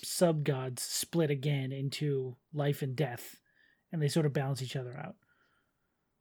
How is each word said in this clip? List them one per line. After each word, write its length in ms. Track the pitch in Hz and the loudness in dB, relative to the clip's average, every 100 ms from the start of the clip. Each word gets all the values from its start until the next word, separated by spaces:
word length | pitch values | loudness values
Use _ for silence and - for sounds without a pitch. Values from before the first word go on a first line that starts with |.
sub-gods 800 | - - 175 160 143 131 131 123 | -8 2 4 4 2 0 -2 -4
split 500 | - - - 170 156 | -4 -4 0 2 2
again 400 | 143 147 143 131 | 2 0 0 0
into 640 | 135 139 - 151 139 131 127 _ | -2 -4 -2 0 0 -2 -8 _
life 280 | 147 143 139 | -2 0 0
and 120 | 139 | -2
death, 460 | 127 143 120 - - _ _ _ _ _ | 0 -2 -2 -12 -18 _ _ _ _ _
and 80 | 165 | 0
they 80 | 147 | 2
sort 160 | 170 151 | 4 4
of 80 | |
balance 280 | 135 135 131 | 2 0 -2
each 140 | 127 139 | -4 -6
other 220 | 123 131 | -6 -8
out. 180 | - - _ _ _ _ _ _ _ _ _ _ | -10 -14 _ _ _ _ _ _ _ _ _ _